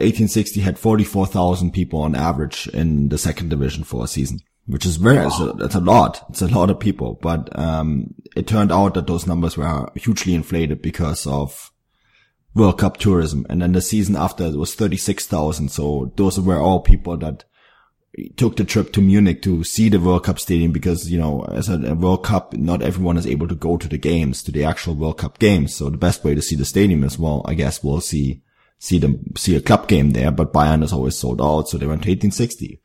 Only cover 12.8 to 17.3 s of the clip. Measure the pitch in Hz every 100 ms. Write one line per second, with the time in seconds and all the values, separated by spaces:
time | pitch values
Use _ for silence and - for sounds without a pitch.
12.8 | 98 - 104 90 80 73 - 78 90 90
13.8 | - 107 101 92 87 - 85 73 76 -
14.8 | 104 92 - 98 - 90 76 82 71 -
15.8 | 73 73 64 - 98 95 92 87 78 92
16.8 | - 98 - 85 80